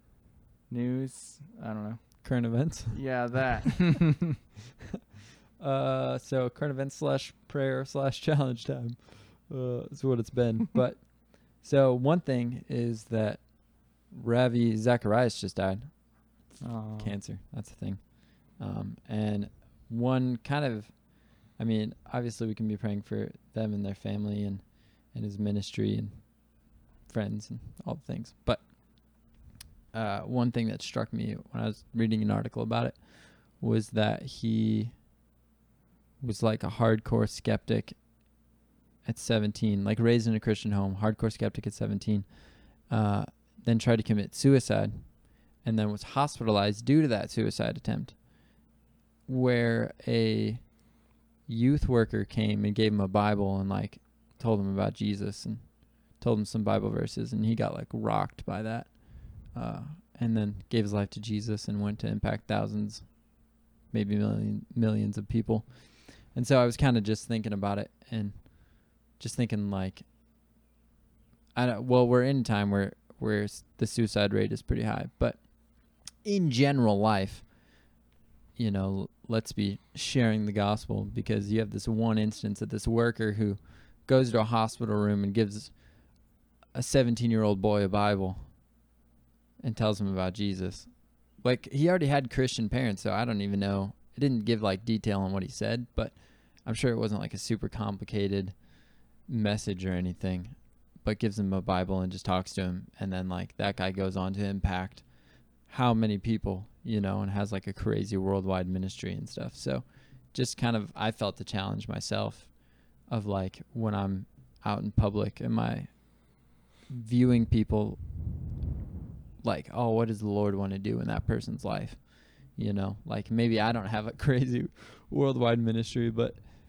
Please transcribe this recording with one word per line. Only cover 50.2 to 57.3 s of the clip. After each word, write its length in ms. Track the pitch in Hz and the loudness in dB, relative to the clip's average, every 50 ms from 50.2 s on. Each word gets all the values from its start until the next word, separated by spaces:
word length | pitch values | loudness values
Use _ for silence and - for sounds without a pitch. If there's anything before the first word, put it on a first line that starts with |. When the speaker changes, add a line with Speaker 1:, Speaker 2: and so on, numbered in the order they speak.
| 113 110 110 110 107 107 113 120 - _ _ _ _ _ _ _ _ _ _ _ _ _ _ _ _ | 2 2 2 2 0 -2 -2 -4 -10 _ _ _ _ _ _ _ _ _ _ _ _ _ _ _ _
Speaker 2:
youth 440 | - 120 113 120 131 147 147 - - | -6 -2 2 4 4 4 4 4 4
worker 340 | 123 117 110 - - 107 101 | 4 4 4 4 2 -2 -2
came 400 | - - 110 107 107 104 104 104 | -2 0 0 2 2 2 2 2
and 100 | 104 104 | 2 2
gave 200 | 110 110 107 104 | 4 4 4 4
him 80 | 101 | 2
a 60 | 98 95 | 2 2
Bible 500 | 95 104 104 104 107 101 101 98 98 98 | 2 4 4 4 4 2 2 0 0 0
and, 80 | 98 98 | 0 0
like, 300 | 98 101 104 - - - _ _ _ _ _ _ _ - | -2 -2 -2 -4 -8 -12 _ _ _ _ _ _ _ -4
told 220 | - 117 110 101 | 0 0 2 2
him 120 | 98 98 98 | 2 0 0
about 200 | 98 98 101 101 | 0 0 -2 -2
Jesus 520 | - 104 104 101 101 104 98 98 - - | -2 -2 -2 -2 -2 -4 -6 -6 -8 -8
and 120 | - 107 113 - - _ _ _ _ _ _ _ _ _ - | -8 -8 -10 -12 -18 _ _ _ _ _ _ _ _ _ -4
told 180 | - 120 113 107 | 0 2 2 2
him 60 | 104 | 0
some 180 | - - 113 104 | -2 -2 -2 0
Bible 260 | 104 104 104 104 107 | 2 2 2 2 0
verses, 440 | 107 - - 107 - - 113 113 | -2 -2 -2 -2 -4 -6 -6 -4